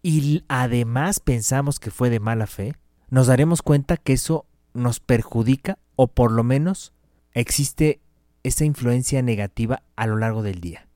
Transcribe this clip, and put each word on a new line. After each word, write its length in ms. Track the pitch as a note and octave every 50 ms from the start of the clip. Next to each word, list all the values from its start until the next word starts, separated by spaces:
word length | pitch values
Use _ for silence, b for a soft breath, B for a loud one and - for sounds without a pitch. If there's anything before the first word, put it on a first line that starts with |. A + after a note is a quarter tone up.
y 320 | - F3 D#3 D#3 C#3 D3 D3
l-, 120 | F3 -
además 720 | _ C#3 B2+ B2+ A#2+ A#2+ A#2+ A#2+ A2+ A#2 C3 D3+ F#3 G3+ -
pensamos 600 | _ - B2+ A#2 A2 - C3 C#3 C#3 C#3+ C#3+ -
que 120 | - G#2+
fue 180 | - - B2 B2
de 100 | A#2 A2
mala 280 | G#2 A2+ A#2 A2+ A2
fe, 260 | - - - F#2+ A#2+ D3+ - _ _ _ _ _ -
nos 160 | B2+ C3 C3
daremos 340 | A#2+ B2+ B2 D3 D#3+ E3+ -
cuenta 360 | - - D3 C#3+ C3+ - E3+
que 160 | - _ - C3
eso 340 | B2+ - - D#3+ E3 - _ _ _ _ _ _
nos 260 | B2 A#2+ B2 A#2 -
perjudica 800 | _ - B2 A2+ - - - A2+ A2 A#2 C3+ C3+ - - F#3+ _ _ _ _
o 120 | - C3
por 240 | A#2 - - B2 A2+
lo 120 | A2 A#2 A#2
menos 480 | A#2+ C3 C#3 D#3 F3+ F#3+ - - - _ _ _ _ _ _ _ _ _
existe 680 | A#2+ A#2 - - - C#3+ - - - D#3 D3+ - _ _ _ _ _ _ _ _ _
esa 240 | _ - - - D#3
influencia 560 | D3+ C#3+ - B2 A#2+ A#2+ B2+ B2+ - D3 C3
negativa 600 | B2+ B2 A2+ G#2 G#2 G2+ _ - A2+ A2+ B2+ - _ _ _
a 120 | - A2+
lo 100 | A2 G#2+
largo 240 | A2 A2 A2+ A2 A2
del 180 | G#2+ G2+ F#2 F2
día. 280 | F2 F2 D#2 - _ _ _